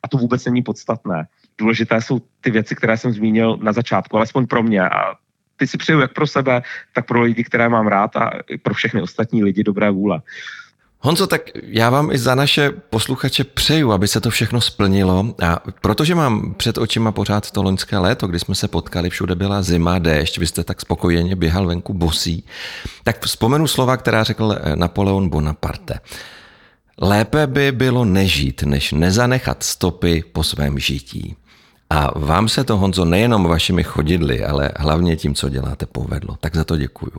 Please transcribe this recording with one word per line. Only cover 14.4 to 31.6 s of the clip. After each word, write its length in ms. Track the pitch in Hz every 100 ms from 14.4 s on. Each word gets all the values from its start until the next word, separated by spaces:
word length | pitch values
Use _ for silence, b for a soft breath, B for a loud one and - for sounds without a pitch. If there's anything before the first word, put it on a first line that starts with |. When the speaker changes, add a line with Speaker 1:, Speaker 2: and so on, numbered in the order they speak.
| 113 120
Speaker 2:
splnilo. 760 | - - 101 98 95 92 113 -
A 200 | 85 85 - -
protože 340 | 101 107 156
mám 400 | 175 143 107 -
před 240 | - 117 -
očima 340 | 113 - 110
pořád 380 | 101 101 104 -
to 120 | 107
loňské 360 | 95 92 - 101
léto, 280 | 90 123 98
kdy 120 | 85
jsme 160 | -
se 140 | 98 104
potkali, 420 | 82 - 90 87
všude 240 | - 92
byla 280 | 90 98 101
zima, 360 | 90 85 85 92
déšť, 400 | 82 76 80 -
vy 80 | 82
jste 180 | -
tak 160 | - -
spokojeně 560 | - 85 90 85 87 95
běhal 300 | 82 87 92
venku 280 | 85 -
bosý, 500 | 98 82 78 87 82 - B B B B B
tak 200 | - 113
vzpomenu 420 | - - 113 143 156
slova, 300 | - 127 127
která 280 | - 110
řekl, 320 | 110 110 110 101
eh, 180 | 76 78
Napoleon 520 | 87 - 98 98 92
Bonaparte. 720 | 76 76 76 78 - - - B B B B B B B B _ -
„Lépe 480 | 92 104 110 151 147
by 260 | 131 139
bylo 320 | 123 131 123
nežít, 580 | 117 95 98 78 69 -
než 300 | 71 69 -
nezanechat 720 | 71 87 98 123 127 - -
stopy 600 | - - 92 - 87 82 -
po 120 | 80
svém 340 | 80 - 71 69
žití.“ 580 | - 69 - - - - b b